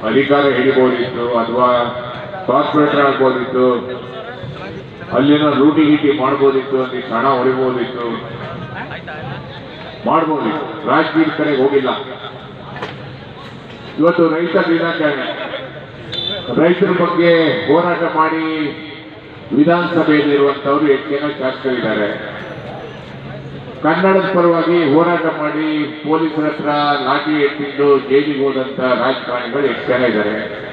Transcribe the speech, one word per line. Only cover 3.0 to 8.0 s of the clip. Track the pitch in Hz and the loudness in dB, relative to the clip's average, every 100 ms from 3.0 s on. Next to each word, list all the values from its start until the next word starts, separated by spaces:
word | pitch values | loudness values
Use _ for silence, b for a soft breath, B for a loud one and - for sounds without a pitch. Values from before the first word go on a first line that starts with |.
| 139 | 2
ಆಗ್ಬೋದಿತ್ತು, | 127 131 127 123 127 127 120 - 123 - - - - - - 196 - - - - 123 | 4 2 2 -2 2 2 2 -4 -10 -10 -12 -12 -12 -12 -12 -12 -12 -14 -16 -4 2
ಅಲ್ಲಿನ | 143 147 151 | 4 6 4
ಲೂಟಿ | 131 147 156 | 4 4 6
ಗೀಟಿ | 151 151 151 127 | 4 6 4 2
ಮಾಡ್ಬೋದಿತ್ತು, | 131 135 135 131 131 135 | 2 4 4 2 0 -2
ಅಲ್ಲಿ | 127 123 | -2 -4
ಹಣ | 120 117 131 | -4 0 2
ಹೊಡಿಬೋದಿತ್ತು, | 123 127 127 127 123 113 123 | 2 2 2 0 0 -4 -4